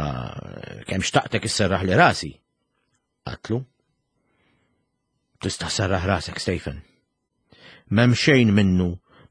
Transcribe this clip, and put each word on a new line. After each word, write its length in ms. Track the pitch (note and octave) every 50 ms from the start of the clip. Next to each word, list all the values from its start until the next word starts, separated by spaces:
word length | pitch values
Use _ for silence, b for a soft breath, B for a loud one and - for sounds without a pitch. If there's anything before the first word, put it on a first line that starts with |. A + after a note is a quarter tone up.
| D2 C#2+ C2 B1 A#1+ - - - - - - - - - - A1 -
kemm 140 | - G2 F#2+
xtaqtek 440 | - - - C#3 - - - G#2 -
isserraħ 360 | B2+ - - G2+ F2 G2 F2+ G2
li 100 | F2+ F#2+
rasi," 380 | C#3+ F3+ B2+ - - - D2+ - _ _ _ _ _ _ _ _ _ _ _ _ _ _ _ _ _ -
għatlu. 400 | B1 B1 - - - A2 C3 C3 _ _ _ _ _ _ _ _ _ _ _ _ _ _ _ _ _ _ _ _ _ _ _ _ _ _ _ _ _ _ _ _ _ _ -
"Tista' 300 | - F#2+ - - E2+ -
serraħ 360 | - - G2 F2+ F#2+ F2 F2
rasek, 340 | G2 F#2+ - - F#2+ - -
Stephen. 440 | - G#2 F2+ E2 - D2 C#2+ D2+ - _ _ _ _ _ _ _ _ _ _ _ _ B B B B B B B B B
M'hemm 240 | G2 A2 A#2+ B2 A#2+
xejn 400 | - - D#3 C#3 B2+ A#2 G#2+ G2
minnu 460 | G#2+ G2+ F#2+ F#2 F2+ F2+ F2 F2+ - b b b b b b